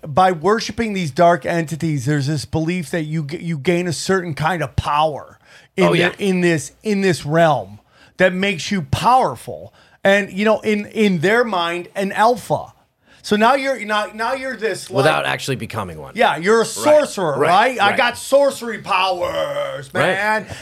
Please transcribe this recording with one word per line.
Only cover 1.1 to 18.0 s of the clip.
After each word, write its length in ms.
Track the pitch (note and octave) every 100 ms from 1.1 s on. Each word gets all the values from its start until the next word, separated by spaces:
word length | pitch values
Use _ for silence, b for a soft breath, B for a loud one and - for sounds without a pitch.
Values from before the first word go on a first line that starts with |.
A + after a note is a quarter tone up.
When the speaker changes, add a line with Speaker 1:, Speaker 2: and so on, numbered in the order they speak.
Speaker 1:
dark 340 | D3+ E3+ F3 -
entities, 600 | E3+ D#3 D#3 E3 D3 A#2+
there's 220 | D3+ C3+
this 180 | D#3 -
belief 440 | D#3+ D#3+ F3+ D#3
that 100 | F3
you 220 | D3+ D#3+ C#3+
g-, 140 | E3
you 140 | E3+ D#3+
gain 300 | C3 E3+ F3+
a 60 |
certain 400 | - - F#3+ F3
kind 300 | C#3 D#3 F3+
of 140 | C#3+ -
power 600 | D#3 D3 D#3+ B2+ - - b b b -
in 80 |
Speaker 2:
Oh, 80 | F3
Speaker 1:
the, 60 | E3+
Speaker 2:
yeah. 160 | F3 -
Speaker 1:
in 220 | G3+ F#3
this, 320 | F3 D#3+ C#3 -
in 200 | G#3+ G3+
this 240 | G3 D3+ D3
realm 540 | D#3+ E3 C3 F#2+ G#2+ _ b b -
that 160 | F#3
makes 380 | F3+ G3 F3 -
you 120 | G3+
powerful. 920 | C#3 - F3+ C4 F#3+ A#2+ - D#2 F#2 b b b
And, 300 | G3 G3+ G3+
you 140 | F#3 G#3+
know, 160 | G#3+
in, 240 | G#3+ G#3 G#3
in 320 | - G#3 F3+
their 240 | F3 A#3
mind, 460 | A#3 F#3 E3+ F3 F3
an 200 | G3 G3
alpha. 580 | F#3+ A3 A#3+ - G#2+ - _ _ _ b b
So 140 | - G#3
now 200 | A3+ C#4
you're, 280 | C4+ B3 G#3
now, 200 | G#3 G#3
now 200 | G#3+ A#3
you're 220 | C4+ C4 A3+
this, 360 | G#3+ F3 -
like 60 | F#3
Speaker 2:
Without 280 | D#3 D3 C3+
actually 300 | C3+ C#3 A#2+
becoming 440 | A2+ A2 F#2+ D#2
one. 140 | C3 G3+
Speaker 1:
Yeah, 220 | A3+ D3+
you're 200 | F3 A3+
a 20 |
Speaker 2:
Right. 80 | G#3+
Speaker 1:
sorcerer, 720 | F#3+ D4 D4+ C#4 - E3+ C3+
Speaker 2:
Right. 100 | C#3+
Speaker 1:
right? 320 | F#3 B3+ A#3+
I 80 | G3+
Speaker 2:
Right. 80 |
Speaker 1:
got 200 | -